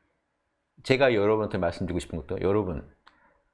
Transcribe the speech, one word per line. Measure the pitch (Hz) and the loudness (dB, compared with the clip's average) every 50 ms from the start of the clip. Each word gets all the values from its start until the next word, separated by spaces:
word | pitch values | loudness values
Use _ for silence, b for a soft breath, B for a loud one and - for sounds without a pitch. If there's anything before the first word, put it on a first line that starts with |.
| _ _ _ _ _ _ _ _ _ _ _ _ _ _ _ - - | _ _ _ _ _ _ _ _ _ _ _ _ _ _ _ -10 0
제가 | - 131 127 139 131 117 | 0 2 4 4 4 4
여러분한테 | 104 101 104 110 110 107 101 - 98 | 4 4 2 2 2 0 -2 -2 -2
말씀드리고 | 87 85 - - 95 82 87 87 | -2 -2 -2 -4 -6 -4 -4 -4
싶은 | - - - 82 | -6 -6 -10 -10
것도, | - - 90 - | -8 -8 -8 -2
여러분 | - 90 101 107 104 90 82 65 - - - _ _ b b b b b b b b b | 0 0 2 2 0 -2 -4 -8 -10 -14 -20 _ _ b b b b b b b b b